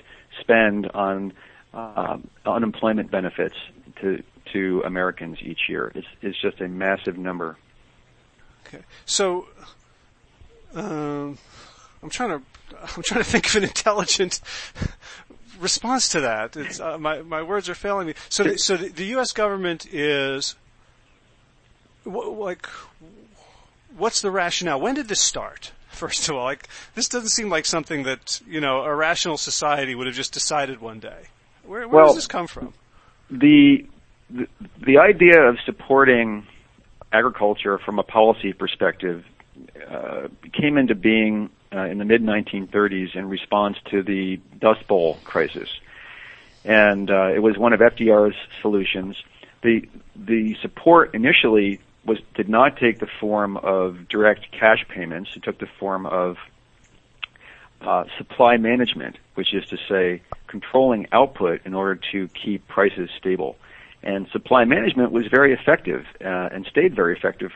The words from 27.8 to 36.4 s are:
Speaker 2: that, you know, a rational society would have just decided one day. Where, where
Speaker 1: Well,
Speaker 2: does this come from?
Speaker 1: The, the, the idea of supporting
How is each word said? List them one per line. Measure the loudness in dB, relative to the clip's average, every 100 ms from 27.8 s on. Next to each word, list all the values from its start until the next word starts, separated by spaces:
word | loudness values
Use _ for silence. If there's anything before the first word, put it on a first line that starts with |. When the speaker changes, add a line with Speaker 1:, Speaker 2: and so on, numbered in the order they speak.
| -4 -6
Speaker 2:
that, | -6 -6 -8 -10 -8
you | -4
know, | -2 0
a | -2
rational | 0 0 0 -2 -4
society | -4 -2 0 0 -2
would | -6 -8
have | -6
just | -8
decided | -6 -4 -2 -4 -8
one | -14 -14
day. | -18 -20 -20 _ _ _
Where, | -16 -12 2
where | 8
Speaker 1:
Well, | 8
Speaker 2:
does | 6
this | 0
come | -6 -8
from? | -10 -16 -20 _ _ _ _ -12
Speaker 1:
The, | 4 8 10 10 6 2 -20 _ _ _
the, | -10 -10 -12 -20 -8
the | 4 8
idea | 8 8 8 10
of | 8 4 -4
supporting | -8 2 4 6 4 2 -4